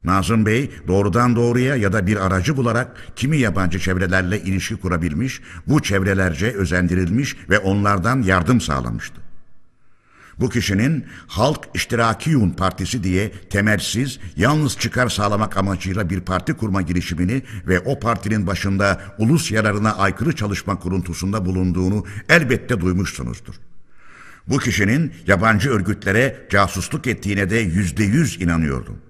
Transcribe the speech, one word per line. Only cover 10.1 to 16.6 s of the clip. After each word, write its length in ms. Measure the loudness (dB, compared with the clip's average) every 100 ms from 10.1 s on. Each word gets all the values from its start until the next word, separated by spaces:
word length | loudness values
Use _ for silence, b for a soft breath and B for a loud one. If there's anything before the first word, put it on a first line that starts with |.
| b b -4
Bu 100 | -2
kişinin 560 | 0 0 2 2 0 -4 B B
Halk 420 | 0 0 0 -6
İştirakiyun 760 | -6 -2 0 2 0 2 4 4
Partisi 540 | 2 -2 -2 -4 -2
diye 280 | 0 0 0
temelsiz, 880 | -6 -2 2 2 2 0 -2 -4 -6 -12 0
yalnız 420 | 2 4 0 0
çıkar 320 | -2 0 0
sağlamak 480 | 0 0 0 0 0
amacıyla 520 | 0 -2 -4 -2 -2
bir 100 | -4
parti 340 | -2 -2 -2
kurma 280 | -2